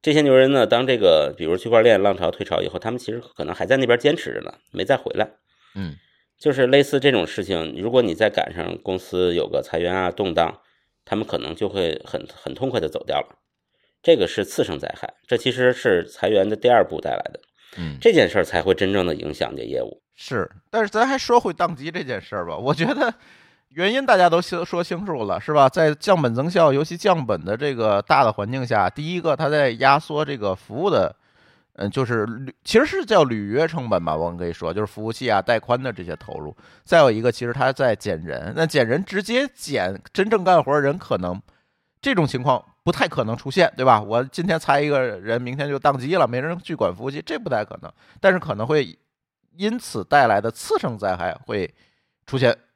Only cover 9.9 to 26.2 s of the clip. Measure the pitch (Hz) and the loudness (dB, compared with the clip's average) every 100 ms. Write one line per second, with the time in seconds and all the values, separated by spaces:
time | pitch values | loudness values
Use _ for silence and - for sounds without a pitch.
9.9 | 95 90 85 98 82 82 - _ _ _ | 0 -2 -2 -2 0 -2 -4 _ _ _
10.9 | _ _ 101 110 67 62 85 101 98 85 | _ _ -6 -4 -6 -6 -6 -4 -2 -2
11.9 | 73 - - - - - 67 131 123 78 | -4 -8 -10 -10 -14 -12 -6 -4 -2 -4
12.9 | - - 71 - _ _ _ _ _ _ | -6 -4 -4 -4 _ _ _ _ _ _
13.9 | _ - 156 90 - 98 - 131 73 - | _ 4 4 4 -2 -4 -2 -4 -4 -8
14.9 | - - _ _ 117 131 120 127 123 123 | -10 -12 _ _ -2 -2 2 2 2 2
15.9 | 87 - - 95 104 98 107 127 117 90 | 2 0 -4 2 2 2 2 4 4 4
16.9 | 80 - 50 - - _ _ _ - 82 | -2 -4 -6 -8 -12 _ _ _ -10 -10
17.9 | 69 233 170 95 104 82 87 85 92 95 | 2 4 6 4 2 0 0 0 2 2
18.9 | 101 87 78 78 73 60 67 57 65 58 | 0 0 -2 -8 -6 -6 -6 -6 -6 -6
19.9 | - _ _ - 120 87 - _ 220 208 | -12 _ _ -8 -6 -6 -12 _ -4 -2
20.9 | 214 254 269 - 240 214 160 170 147 151 | 0 0 0 4 2 2 -2 -4 -4 -10
21.9 | 170 135 104 - 104 85 78 120 151 165 | -8 -8 -8 -8 -8 -6 -4 -2 0 0
22.9 | 285 247 - _ _ _ _ _ 139 190 | 0 -2 -4 _ _ _ _ _ -2 0
23.9 | 254 262 202 175 170 - 175 175 175 175 | 0 4 6 6 4 0 -6 -4 -4 -4
24.9 | 170 202 147 104 90 131 151 135 - 160 | -6 -6 -6 -4 -4 0 4 6 6 2
25.9 | 147 - 185 | 2 2 2